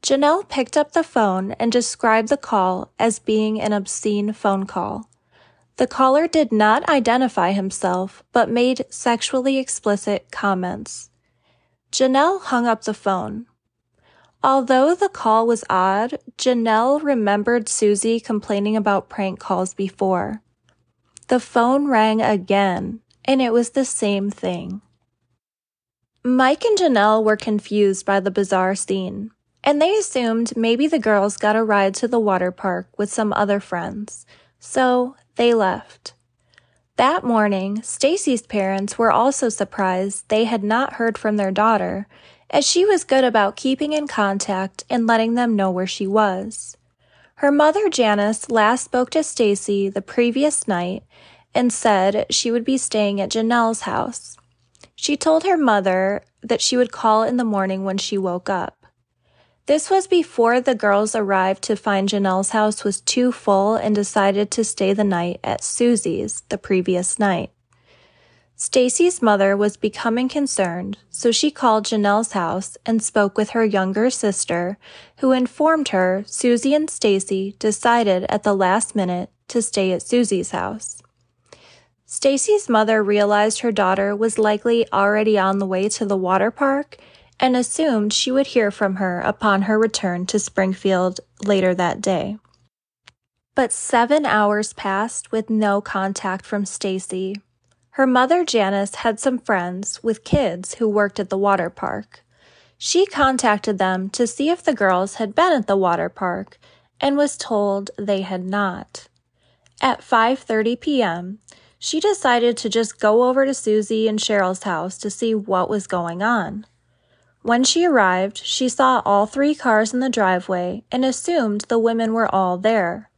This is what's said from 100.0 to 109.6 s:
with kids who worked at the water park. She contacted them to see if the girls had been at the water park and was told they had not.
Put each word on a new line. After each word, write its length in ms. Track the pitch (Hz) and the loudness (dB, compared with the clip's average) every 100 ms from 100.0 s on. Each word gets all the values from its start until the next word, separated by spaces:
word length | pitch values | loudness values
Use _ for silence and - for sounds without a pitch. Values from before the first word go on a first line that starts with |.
with 220 | 226 220 | -4 -4
kids 500 | - 294 226 180 185 | 0 0 0 -4 -12
who 140 | - 220 | -4 0
worked 320 | 208 202 - | 2 0 -2
at 80 | 196 | -4
the 80 | 190 | -2
water 320 | 202 196 170 | 2 0 -2
park. 560 | - - - 208 - _ _ _ _ _ _ | -6 -8 -8 -12 -20 _ _ _ _ _ _
She 260 | - 339 | -2 0
contacted 720 | 403 - 269 262 240 208 - 196 | 0 2 0 2 0 0 -2 -2
them 320 | 190 185 190 | 0 0 -4
to 160 | - 233 | -2 -2
see 220 | - 285 | 0 -2
if 140 | 349 | 0
the 100 | - | -2
girls 440 | 262 196 180 190 - | 0 2 2 0 -4
had 180 | 220 | -4
been 180 | 220 359 | 2 2
at 140 | 294 208 | 2 2
the 100 | 196 | 2
water 320 | 185 170 170 | 2 0 -4
park 500 | - 185 180 196 _ _ _ _ _ | -4 -4 -4 -10 _ _ _ _ _
and 160 | 277 285 | -2 2
was 200 | 294 - | 0 -2
told 540 | - 214 202 196 202 - | -4 -2 0 -2 -6 -8
they 240 | 202 196 | -2 -2
had 220 | 190 185 | -2 -6
not. 640 | 185 202 196 180 - - - _ _ _ _ _ | -4 -2 -2 -4 -14 -20 -20 _ _ _ _ _